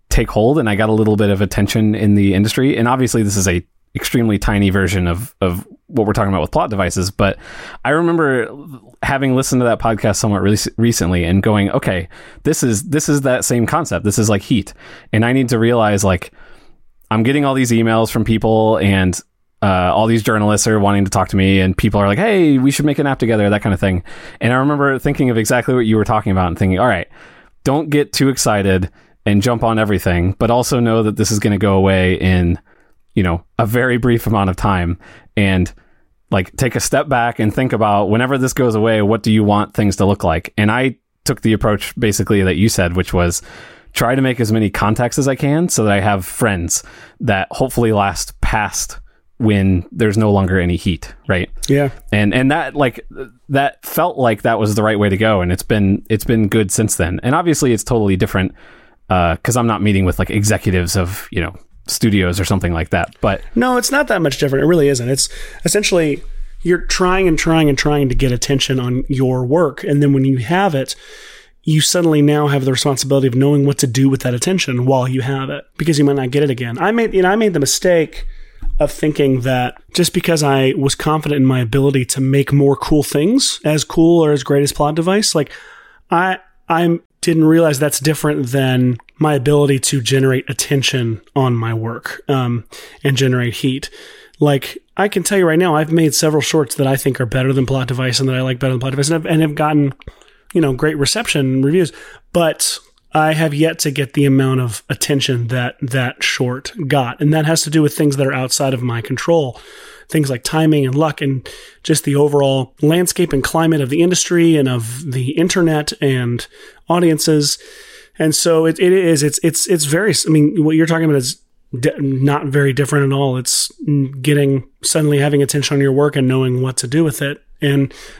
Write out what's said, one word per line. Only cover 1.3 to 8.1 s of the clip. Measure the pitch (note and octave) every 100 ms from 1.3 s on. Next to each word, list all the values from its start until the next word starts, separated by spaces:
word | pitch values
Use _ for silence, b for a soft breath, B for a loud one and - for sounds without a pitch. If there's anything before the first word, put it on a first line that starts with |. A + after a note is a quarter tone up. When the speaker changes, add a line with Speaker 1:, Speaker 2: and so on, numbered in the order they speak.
| G2
Speaker 1:
attention | G2+ - G2+ A2+ G#2+ G#2
in | G#2 G2+
the | G2
industry. | F#2 G#2+ - C3+ A#2
And | A#2
obviously | C3 B2 A#2+
this | G2+ G2+
is | F#2+
a | F2 - _ _ -
extremely | - C3 A2+ G2+
tiny | - G#2 G2
version | G2 F#2+ F#2+ F2
of, | E2+ A#2 -
of | F#2+ F2+ - - _
what | E3+ G#2
we're |
talking | G#2+ G2
about | F#2+
with | D#2
plot | D3+ E3
devices. | G2+ F2+ F#2+ F#2
But | - G2 - B B B B A#2+
I |
remember | D3+ E3+